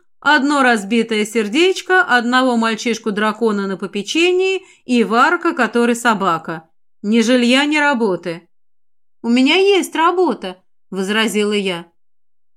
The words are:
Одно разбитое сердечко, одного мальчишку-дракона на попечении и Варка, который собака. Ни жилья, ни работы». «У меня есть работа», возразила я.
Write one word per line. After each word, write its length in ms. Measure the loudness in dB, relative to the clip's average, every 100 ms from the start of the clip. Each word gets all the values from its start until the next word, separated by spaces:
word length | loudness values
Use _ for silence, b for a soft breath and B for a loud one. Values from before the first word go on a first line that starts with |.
| _ _
Одно 420 | 0 0 2 2
разбитое 640 | 2 0 0 -2 0 -2 -2
сердечко, 760 | -4 -2 0 0 0 0 0
одного 540 | 2 0 0 0 2 0
мальчишку-дракона 1080 | 0 -2 -4 -4 -4 -2 -2 0 -2 -2 -4
на 100 | -6
попечении 840 | -8 -8 -4 0 0 2 0 -4 b b b
и 180 | 0
Варка, 480 | 2 2 2 2 -2
который 420 | -2 -2 0 0
собака. 760 | 0 0 0 0 -2 -4 -12 -14 _ _ _
Ни 180 | -2 0
жилья, 460 | 2 2 2 2 2
ни 100 | 0
работы». 720 | 0 0 -2 -2 -6 -10 -14 _ _ _ _ _ _ _
«У 80 | -2
меня 280 | 2 4 4
есть 380 | 4 2 0
работа», 600 | 0 0 2 0 -2 -8 -12 _ _ -10
возразила 640 | -6 -2 0 0 0 0
я. 320 | -2 -2 -6 -10 _ _ _ _ _ _